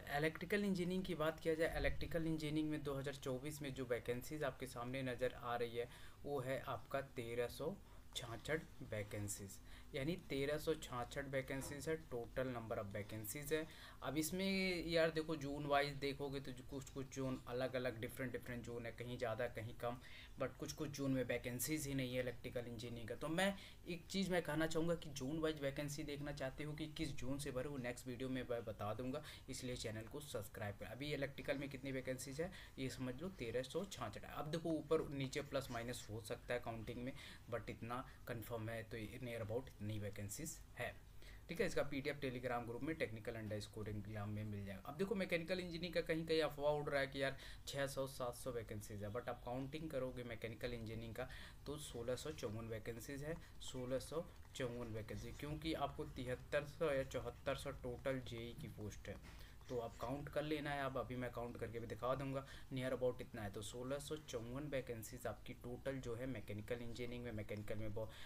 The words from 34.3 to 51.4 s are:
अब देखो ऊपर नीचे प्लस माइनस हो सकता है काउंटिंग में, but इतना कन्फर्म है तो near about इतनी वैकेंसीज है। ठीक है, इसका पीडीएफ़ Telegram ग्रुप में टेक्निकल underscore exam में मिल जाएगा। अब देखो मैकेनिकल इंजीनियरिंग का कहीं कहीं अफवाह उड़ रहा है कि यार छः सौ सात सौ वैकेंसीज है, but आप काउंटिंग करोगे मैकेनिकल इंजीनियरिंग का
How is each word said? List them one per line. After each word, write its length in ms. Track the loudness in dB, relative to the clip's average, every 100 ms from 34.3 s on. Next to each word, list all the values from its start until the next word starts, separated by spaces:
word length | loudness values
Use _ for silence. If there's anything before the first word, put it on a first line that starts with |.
अब 160 | -4 -2
देखो 220 | 0 2
ऊपर 340 | 2 6 4 4
नीचे 300 | 0 0 0
प्लस 280 | 0 0 0
माइनस 360 | -2 -2 -4 -4
हो 100 | -4
सकता 320 | -4 -4 0
है 60 | 0
काउंटिंग 440 | 0 -4 -4 -4
में, 80 | -4 -6 -8 -10 -2
but 200 | -2 -2
इतना 340 | -4 -2 -2 -4 -8 -6
कन्फर्म 400 | -4 -2 -2 -2
है 140 | -2
तो 140 | -4 -4 -4 -4
near 180 | -4 -2
about 280 | 0 0 0
इतनी 300 | -4 -2 0
वैकेंसीज 560 | 0 -2 -4 -4 -4 -6 -8 -4
है। 120 | -4 -4 -12 -12 -10 -10 -4
ठीक 120 | 2
है, 60 | 4
इसका 160 | 6
पीडीएफ़ 340 | 4 2 0 0
Telegram 460 | 0 0 2 0 0
ग्रुप 140 | 0
में 120 | 0 2
टेक्निकल 380 | 0 0 -4
underscore 500 | -2 0 -2 -2 -4 -2
exam 400 | -2 -2 -2 -2
में 140 | 0
मिल 200 | -2 -2
जाएगा। 180 | -4 -6 -6
अब 100 | 0
देखो 160 | 2
मैकेनिकल 460 | 2 4 2 2 0
इंजीनियरिंग 340 | 0 -2 0
का 60 | 2
कहीं 220 | 4 4 4
कहीं 140 | 6
अफवाह 300 | 6 4 6
उड़ 160 | 6 6
रहा 120 | 4
है 60 | 4
कि 160 | 4
यार 140 | 2 2 -6 -10 -4
छः 200 | 2 2
सौ 200 | 2 0
सात 260 | 0 -2
सौ 180 | -2 -2
वैकेंसीज 520 | -2 -2 -4 -4 -4
है, 80 | -2
but 160 | -2 -2
आप 140 | -2
काउंटिंग 440 | -2 0 0 -2 -2
करोगे 340 | 0 0 -2
मैकेनिकल 500 | -4 -2 -4 -2 -2
इंजीनियरिंग 400 | -2 -2 -4 -4
का 140 | -4 -4 -6